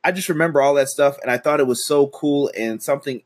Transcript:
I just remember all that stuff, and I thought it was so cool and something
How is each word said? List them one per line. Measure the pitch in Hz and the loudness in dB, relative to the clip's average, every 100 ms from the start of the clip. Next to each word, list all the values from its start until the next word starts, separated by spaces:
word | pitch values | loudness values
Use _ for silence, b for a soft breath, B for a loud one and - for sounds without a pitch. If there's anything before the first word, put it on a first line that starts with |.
I | - | -2
just | 185 180 | -2 -4
remember | 156 165 143 | 0 2 4
all | 139 | 4
that | 143 135 | 2 0
stuff, | - 139 139 | 2 0 0
and | 127 | -4
I | 123 | -2
thought | 151 147 | 0 2
it | 131 | 2
was | 120 - | 0 0
so | 147 143 | 2 2
cool | - 147 143 143 - | 0 -2 0 -2 -2
and | 113 110 | -6 -6
something | - 143 143 123 | -4 -4 -4 -12